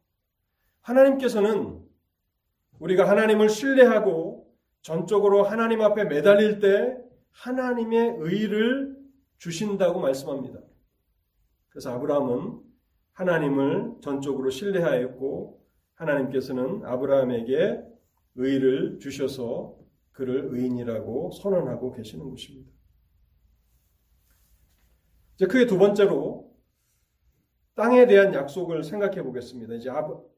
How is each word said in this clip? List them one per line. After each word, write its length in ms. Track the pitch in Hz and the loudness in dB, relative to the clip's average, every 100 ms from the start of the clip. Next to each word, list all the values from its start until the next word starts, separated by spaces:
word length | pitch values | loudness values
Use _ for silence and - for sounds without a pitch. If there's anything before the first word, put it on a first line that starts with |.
| _ _ _ _ _ _ _ _ | _ _ _ _ _ _ _ _
하나님께서는 1000 | - 254 277 269 247 214 208 202 107 - - _ _ _ _ _ _ _ _ - | 0 6 6 6 0 2 2 0 -4 -12 -20 _ _ _ _ _ _ _ _ -10
우리가 280 | 165 190 180 | -2 2 4
하나님을 400 | 208 220 208 214 | 4 4 4 4
신뢰하고 1040 | 214 269 262 240 214 190 165 180 - - _ _ _ | 2 2 6 6 6 0 -2 -6 -10 -20 _ _ _
전적으로 600 | - 165 - 202 196 202 | -8 -6 -2 2 4 4
하나님 380 | 202 226 226 220 | 4 0 0 2
앞에 240 | 208 214 | 2 2
매달릴 540 | 190 143 202 208 214 208 | -2 2 6 6 4 2
때 380 | 196 202 240 254 - _ _ | 2 2 0 -6 -16 _ _
하나님의 840 | _ 247 262 254 240 226 226 233 - | _ -8 -6 -4 -2 0 0 0 -2
의를 800 | 160 202 214 214 233 277 277 - - _ _ _ | -4 -4 -2 0 0 0 -6 -12 -20 _ _ _
주신다고 600 | 170 165 208 196 175 180 | -12 -6 -4 0 0 0
말씀합니다. 600 | 139 135 151 135 117 - - _ _ _ _ _ _ _ _ _ _ | -2 -4 -6 -10 -10 -16 -20 _ _ _ _ _ _ _ _ _ _
그래서 240 | 143 127 | -16 -10
아브라함은 760 | 123 147 143 123 127 233 - - _ _ _ _ | -8 -2 -2 -2 -4 -6 -14 -20 _ _ _ _
하나님을 840 | - 180 165 143 135 139 185 233 - | -6 -2 0 0 0 0 -2 -6 -10
전적으로 480 | 143 139 143 131 131 | -8 -6 -6 -4 -4
신뢰하였고, 1080 | - 202 180 160 123 127 - 135 170 202 - _ _ _ | -4 -4 -2 0 0 -4 -6 -8 -8 -12 -18 _ _ _
하나님께서는 920 | - 156 139 127 135 127 127 131 110 | -10 -4 -2 -2 -4 -4 -6 -6 -6
아브라함에게 1000 | 113 127 139 139 123 117 117 143 208 233 - - _ _ _ 127 | -8 -6 0 2 2 -2 -4 -2 -2 -4 -12 -20 _ _ _ -6
의를 640 | 135 135 131 143 180 - | -2 0 2 0 -4 -8
주셔서 760 | 139 139 131 131 117 131 - - _ _ _ | -12 -8 -8 -6 -8 -8 -12 -18 _ _ _
그를 360 | - 123 135 131 | -10 -6 -6 -6
의인이라고 800 | 123 127 120 117 110 107 127 180 | -6 -6 -6 -6 -8 -8 -8 -8
선언하고 600 | - 202 180 131 117 127 | -8 -4 -2 -4 -8 -10
계시는 380 | 117 110 160 135 | -12 -16 -14 -16
것입니다. 400 | 120 - 135 - _ _ _ _ _ _ _ _ _ _ _ _ _ _ _ _ _ _ _ _ _ _ _ _ _ _ | -16 -20 -20 -20 _ _ _ _ _ _ _ _ _ _ _ _ _ _ _ _ _ _ _ _ _ _ _ _ _ _
이제 120 | - 190 | -2 0
크게 200 | 254 233 | 4 4
두 120 | 180 | 4
번째로 760 | 202 208 190 139 - - - _ _ _ _ _ _ _ _ _ _ _ _ | 4 4 2 2 -4 -10 -18 _ _ _ _ _ _ _ _ _ _ _ _
땅에 320 | - 233 247 240 | -4 4 8 8
대한 280 | 196 190 | 8 6
약속을 500 | 139 139 185 165 160 | 2 -6 -8 -6 -6
생각해 380 | 156 208 196 180 | -6 -4 -4 -4
보겠습니다. 520 | 135 123 - 123 113 | -8 -10 -12 -16 -14
이제 160 | 117 127 | -12 -8
아브-, 300 | 143 151 - - | -8 -8 -10 -18